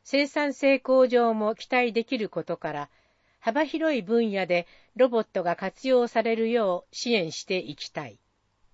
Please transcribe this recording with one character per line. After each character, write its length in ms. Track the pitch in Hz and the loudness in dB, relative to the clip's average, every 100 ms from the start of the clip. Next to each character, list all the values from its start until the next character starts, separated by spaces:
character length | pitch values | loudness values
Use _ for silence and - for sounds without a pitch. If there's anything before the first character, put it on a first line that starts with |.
生 240 | - 277 285 | -4 0 0
産 280 | - 294 | 0 -2
性 260 | 269 277 269 | 2 2 2
向 260 | - 262 254 | 4 4 4
上 280 | 240 233 | 4 2
も 200 | 220 208 | 2 -2
期 160 | 220 - | -4 -2
待 220 | 254 240 | 0 2
で 120 | 220 | 0
き 120 | 226 254 | -2 -4
る 100 | 202 | -4
こ 140 | - | -6
と 140 | - 165 | -6 -6
か 160 | 156 | -6
ら、 180 | 147 143 _ _ _ _ _ | -8 -10 _ _ _ _ _
幅 260 | - 226 | -4 -2
広 320 | 311 320 320 277 | -2 -2 -2 -2
い 60 | |
分 300 | 185 233 226 | 0 0 0
野 140 | 196 180 | -2 0
で 200 | 175 170 _ _ - | 0 -2 _ _ 0
ロ 120 | 254 | 2
ボ 120 | 226 | 2
ッ 40 | |
ト 180 | 214 196 | -2 -2
が 120 | 175 170 | -2 -2
活 320 | 190 - 262 | -6 -6 0
用 200 | 254 240 | 2 2
さ 140 | 233 | 0
れ 120 | 226 | 0
る 160 | 226 226 | 0 0
よ 360 | 240 202 175 - | 0 0 -2 -6
う 40 | - | -8
支 160 | 233 | -2
援 180 | 226 165 | 0 -2
し 140 | - | -6
て 140 | - 185 | -6 -4
い 180 | 165 147 | -4 -12
き 140 | - | -14
た 160 | - 139 | -12 -12
い。 120 | 101 _ _ _ _ _ | -14 _ _ _ _ _